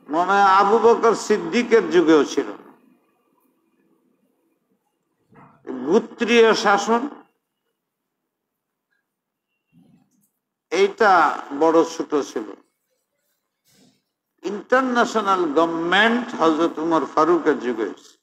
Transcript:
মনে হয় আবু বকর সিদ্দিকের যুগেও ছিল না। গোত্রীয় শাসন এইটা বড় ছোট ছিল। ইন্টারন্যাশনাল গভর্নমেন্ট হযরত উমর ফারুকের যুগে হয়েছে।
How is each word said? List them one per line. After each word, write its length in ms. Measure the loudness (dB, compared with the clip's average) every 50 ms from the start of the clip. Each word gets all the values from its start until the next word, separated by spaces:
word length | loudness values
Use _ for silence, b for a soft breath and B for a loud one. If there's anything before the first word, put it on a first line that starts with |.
| _ -6
মনে 240 | -4 -4 -2 0
হয় 100 | 2 2
আবু 360 | 4 4 4 4 4 4 2 4
বকর 360 | 4 4 2 4 2 0 0
সিদ্দিকের 760 | 0 -2 -2 -2 -2 -2 -4 -2 -2 0 2 2 2 2 2
যুগেও 340 | 2 2 4 4 4 4 2
ছিল 220 | 0 -2 -6 -6 -6
না। 240 | -12 -18 -20 -20 -20 _ _ _ _ _ _ _ _ _ _ _ _ _ _ _ _ _ _ _ _ _ _ _ _ _ _ _ _ _ _ _ _ _ _ _ _ _ _ _ _ _ _ _ _ _ _ _ _ _ _ _ _ _ -20 _ _ _ _ -14
গোত্রীয় 840 | -12 -10 -4 0 0 0 0 -2 -8 -8 -4 0 4 4 4 4 2
শাসন 540 | 0 0 -2 -2 -2 0 -2 -2 -2 -4 -8 -12 -16 -20 _ _ _ _ _ _ _ _ _ _ _ _ _ _ _ _ _ _ _ _ _ _ _ _ _ _ _ _ _ _ _ _ _ _ _ _ _ _ _ _ _ _ _ _ _ _ _ _ _ _ _ _ _ _ _ _ _ _ _ _ _ _ _ _ _ _ _ _ _
এইটা 680 | 0 0 0 0 0 0 2 4 4 4 4 2 0 -4 -10 -12 -4 0
বড় 260 | 0 4 4 4 2
ছোট 300 | 2 -2 -10 -8 -4 -4
ছিল। 380 | -4 -4 -4 -8 -10 -10 -10 -16 _ _ _ _ _ _ _ _ _ _ _ _ _ _ _ _ _ _ _ _ _ _ _ _ _ _ _ _ _ _ _ _ _ _ _ _ _
ইন্টারন্যাশনাল 1000 | _ -10 -10 -10 -6 _ -2 -2 0 0 -2 -2 -2 -2 -2 -6 -2 -2 -2 -2 -2
গভর্নমেন্ট 880 | -2 0 0 0 0 -2 -6 -4 -2 0 2 2 2 0 -2 -6 -8 -6
হযরত 440 | -2 0 0 0 0 -2 -4 -4 -6
উমর 280 | -4 -2 -2 -2 -2
ফারুকের 540 | -2 -2 -2 0 2 0 0 0 -2 -2 -2
যুগে 220 | -4 -6 -6 -6
হয়েছে। 360 | -6 -8 -8 -14 _ -20 _ _